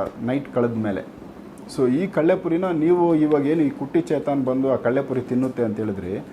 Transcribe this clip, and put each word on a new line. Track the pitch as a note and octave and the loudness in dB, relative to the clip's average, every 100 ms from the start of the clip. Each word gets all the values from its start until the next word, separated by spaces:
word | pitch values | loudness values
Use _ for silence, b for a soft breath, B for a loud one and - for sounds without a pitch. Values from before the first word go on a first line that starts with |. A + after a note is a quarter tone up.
| F#2+ - A#2 | -2 -4 -4
ನೈಟ್ | C#3 C#3+ | -2 -2
ಕಳೆದ | B2+ A#2+ | 0 0
ಮೇಲೆ. | A2+ G#2+ F#2+ - - - - - - - - | 0 -2 -4 -6 -14 -18 -18 -18 -18 -8 0
So | B2+ | 2
ಈ | C3+ F#3+ | 2 0
ಕಳ್ಳೆಪುರಿನ | E3 D#3+ F#3 E3+ E3 F#3+ | 2 2 2 0 0 0
ನೀವು | E3 D#3+ F3 E3+ D#3 | 2 4 4 4 4
ಇವಾಗ | D3+ D3 C#3 | 4 2 2
ಏನು | D#3+ | 2
ಈ | C#3+ | 2
ಕುಟ್ಟಿ | - C3+ F3 | 0 -2 0
ಚೇತನ್ | E3+ D3 D3 C#3+ B2+ | 0 -2 0 0 0
ಬಂದು | C3 C3+ | 0 2
ಆ | B2 | 2
ಕಳ್ಳೆಪುರಿ | B2 C3+ C3+ B2+ | 2 0 0 -4
ತಿನ್ನುತ್ತೆ | - B2+ C3 B2 | 0 0 0 0
ಅಂತ | A2+ G#2+ | -2 -2
ಹೇಳಿದ್ರಿ, | G#2+ G2 F2+ G#2+ B | -4 -4 -6 -6 B